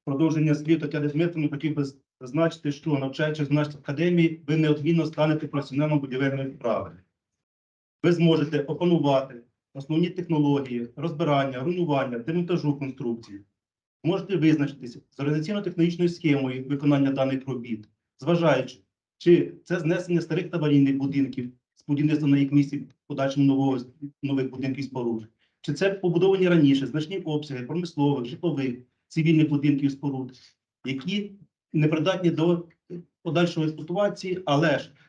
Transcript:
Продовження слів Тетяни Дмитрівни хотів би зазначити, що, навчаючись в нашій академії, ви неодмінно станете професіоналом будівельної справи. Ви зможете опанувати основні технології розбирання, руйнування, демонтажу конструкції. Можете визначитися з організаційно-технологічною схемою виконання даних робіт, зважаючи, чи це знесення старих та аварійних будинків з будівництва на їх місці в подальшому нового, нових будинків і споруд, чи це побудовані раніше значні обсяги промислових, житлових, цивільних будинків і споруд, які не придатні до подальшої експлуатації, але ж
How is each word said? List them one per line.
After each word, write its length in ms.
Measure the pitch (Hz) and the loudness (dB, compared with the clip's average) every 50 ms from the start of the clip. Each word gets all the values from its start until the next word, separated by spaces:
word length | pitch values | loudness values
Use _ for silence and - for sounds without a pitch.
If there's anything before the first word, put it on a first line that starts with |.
| - | -8
Продовження 500 | 147 139 139 160 156 156 156 156 151 147 | -4 -2 0 2 2 2 2 2 2 2
слів 260 | 147 151 151 165 160 | 0 2 0 0 0
Тетяни 280 | 151 143 - 151 147 147 | 0 -2 -4 -2 -2 -2
Дмитрівни 400 | 147 151 175 175 - 160 147 147 | 0 0 0 0 0 -2 -4 -4
хотів 260 | 147 - - 151 143 | -4 -4 -4 -4 -2
би 100 | 143 139 135 - _ _ _ _ - | -2 -4 -4 -6 _ _ _ _ -18
зазначити, 520 | - 123 135 160 165 165 160 - - 147 | -12 -4 0 0 0 0 0 -4 -6 -6
що, 260 | 139 - - 160 147 135 | -6 -4 -4 -2 -2 0
навчаючись 500 | 135 135 - - 156 156 151 156 147 139 | -2 -2 -4 -2 -2 -2 -2 -2 -2 0
в 40 | |
нашій 260 | 147 151 147 147 - - | 2 0 0 0 -6 -10
академії, 640 | - - 143 143 165 180 180 170 165 160 160 - - | -10 -8 -4 0 0 2 4 4 2 2 0 -2 -4
ви 100 | - 151 | -2 0
неодмінно 500 | 160 156 151 151 147 139 165 170 160 156 | 2 2 2 2 0 0 0 2 0 0
станете 400 | 156 - 156 151 156 151 156 151 | -2 0 0 2 2 2 0 -2
професіоналом 540 | - - 139 139 - 131 139 151 151 151 143 | -4 -6 -6 -6 -4 -2 -2 0 2 0 0
будівельної 500 | 135 123 123 131 139 135 131 135 135 135 | -2 -2 -4 -2 -2 -2 -2 -4 -6 -8
справи. 400 | - - - 117 107 95 92 87 82 - _ _ _ _ _ _ _ _ _ _ _ _ _ _ _ _ _ _ _ _ | -8 -6 -4 -4 -2 -4 -4 -8 -14 -20 _ _ _ _ _ _ _ _ _ _ _ _ _ _ _ _ _ _ _ _
Ви 100 | - 170 | 2 2
зможете 480 | 175 165 170 165 160 143 139 - 147 147 | 4 4 6 4 4 4 2 0 -2 -2
опанувати 840 | - - 151 - 175 175 170 156 139 143 135 131 131 - 120 120 - _ _ _ _ _ - | -2 -2 -4 0 2 2 4 4 4 4 2 2 0 -2 -8 -18 -20 _ _ _ _ _ -16
основні 360 | 139 139 - 156 165 175 180 | -12 -6 -2 0 0 0 0
технології 800 | - 185 170 - 165 151 147 143 143 139 131 127 123 120 120 120 - | -2 -4 -4 0 0 2 4 2 2 0 0 -4 -6 -6 -6 -8 -8
розбирання, 640 | - 151 170 151 147 170 147 143 139 135 135 123 127 | -8 -8 -6 -4 -2 0 0 2 2 0 -2 -4 -4
руйнування, 580 | 131 165 180 180 170 147 147 135 123 123 120 117 | -4 -4 -2 -2 0 0 0 0 -2 -2 -6 -8
демонтажу 600 | 113 160 165 175 175 170 180 - 139 147 139 143 | -6 -4 -2 -2 -2 0 -2 -2 0 -2 -2 -2
конструкції. 600 | 147 135 127 - 135 117 117 113 - - 101 101 - _ _ _ _ _ _ _ _ _ _ _ - | -4 -8 -8 -8 -6 -6 -6 -8 -10 -14 -18 -20 -20 _ _ _ _ _ _ _ _ _ _ _ -2
Можете 320 | 147 190 190 - 190 196 | -2 -2 -2 -2 -2 -2
визначитися 640 | 160 151 156 147 139 143 - - - 123 120 - - - _ | 0 2 2 2 2 0 -2 -4 -8 -14 -16 -16 -16 -20 _
з 100 | _ - | _ -6
організаційно-технологічною 880 | 139 147 151 156 151 156 208 202 202 180 175 170 165 175 170 170 175 170 | -4 -2 -2 -2 -2 -4 -4 -4 -4 -4 0 0 0 2 2 0 0 -2
схемою 600 | - - - 151 143 139 135 127 127 131 127 139 | 0 0 0 2 2 2 0 -2 -4 -6 -6 -6
виконання 420 | 143 139 151 147 143 139 139 139 | -4 -2 2 2 4 4 4 2
даних 380 | 135 135 131 135 135 131 - 135 | 2 0 0 0 -2 -4 -6 -6
робіт, 400 | 123 117 117 117 113 107 104 - _ _ _ _ _ - | -8 -8 -8 -8 -10 -10 -10 -14 _ _ _ _ _ -6
зважаючи, 600 | 135 156 175 165 170 156 139 127 127 - - - _ _ _ _ _ _ _ - | -2 0 2 2 4 4 2 2 0 -4 -10 -20 _ _ _ _ _ _ _ 0
чи 360 | - 165 175 151 - - - - _ | 4 6 6 6 6 2 -6 -12 _
це 160 | - 175 185 | -6 -4 -2
знесення 400 | 151 156 180 175 - - 175 165 | 0 0 0 -2 0 0 0 0
старих 300 | - - - 180 165 - | 0 0 -2 -4 -4 -4
та 60 | - | -4
аварійних 400 | 160 151 147 143 143 139 135 135 | -2 2 4 4 6 6 4 2
будинків 560 | 135 135 - 135 139 135 120 - - 120 123 - _ _ _ _ | 0 -2 -2 0 0 -2 -2 -4 -6 -8 -8 -10 _ _ _ _
з 100 | _ _ | _ _
будівництва 420 | - 143 139 151 151 151 147 151 139 | -4 -2 0 0 0 0 2 2 4
на 100 | 139 139 | 4 4
їх 140 | 139 135 | 4 4
місці 260 | 143 143 139 - 147 143 | 4 2 2 2 -2 -8
в 280 | - - - _ _ | -10 -10 -18 _ _
подальшому 400 | - 147 135 135 135 135 143 139 | -10 -4 -2 -2 -2 2 2 4
нового, 320 | 139 135 135 135 135 127 120 120 - - - 143 139 - _ | 4 4 4 2 0 0 -2 -4 -10 -14 -16 -16 -16 -12 _
нових 280 | - 139 139 135 127 123 | -4 -2 -2 -2 -2 -4
будинків 300 | 123 131 143 135 123 139 | -4 -6 -6 -4 -4 -4
і 20 | |
споруд, 460 | 135 117 - 127 120 117 113 110 110 - _ _ _ _ _ _ - | -6 -8 -6 -4 -4 -4 -4 -6 -8 -12 _ _ _ _ _ _ -6
чи 60 | - 147 | -6 -2
це 160 | - 196 196 | 0 0 0
побудовані 580 | 196 - - 175 160 165 185 196 196 185 185 175 | 0 0 0 0 2 4 4 4 4 4 4 6
раніше 380 | 175 165 147 139 139 135 131 | 6 6 8 6 6 4 2
значні 320 | 117 123 151 151 - 190 180 | -2 -4 -4 -4 -4 -6 -6
обсяги 440 | - 156 151 147 147 - 139 123 | -4 -4 -4 -4 -4 -6 -10 -10
промислових, 640 | 123 123 156 175 175 165 - 147 143 143 139 123 120 | -8 -6 -4 -4 -4 -4 -2 0 2 2 2 0 -4
житлових, 520 | 120 160 - - 170 143 139 135 123 120 - - _ _ _ _ _ | -6 -6 -4 -4 -2 -2 -2 -2 -4 -4 -6 -12 _ _ _ _ _
цивільних 400 | - 165 151 165 165 156 147 139 | -2 0 2 4 4 4 4 4
будинків 360 | 151 143 147 147 139 135 143 | 2 2 2 2 2 2 2
і 60 | 139 | 0
споруд, 420 | - - - 143 131 127 123 - - - - - _ _ _ _ _ _ - | -2 -2 -6 -6 -6 -6 -8 -10 -12 -20 -20 -20 _ _ _ _ _ _ -8
які 480 | 127 131 131 - 185 202 214 196 - - - - _ _ _ _ _ | -8 -8 -6 -6 -4 -4 -4 -6 -8 -12 -20 -20 _ _ _ _ _
не 160 | - 156 151 151 | 0 2 2 2
придатні 420 | 156 151 147 190 185 180 175 165 | 2 0 0 0 0 0 0 0
до 380 | 147 143 165 175 175 170 - - _ _ _ - 180 175 - _ _ _ | 0 2 2 2 2 0 -2 -8 _ _ _ -16 -16 -16 -16 _ _ _
подальшої 440 | - 170 147 170 - 165 - 160 156 | -6 -2 0 0 0 0 0 -2 -2
експлуатації, 760 | 156 156 151 143 175 175 202 202 196 175 - - 185 180 185 - | -2 -4 -6 -8 -6 -2 0 0 0 -2 -4 -8 -6 -6 -4 -2
але 320 | 151 143 143 165 156 139 127 | 0 0 2 2 2 0 0
ж 140 | - - - _ _ | -4 -8 -18 _ _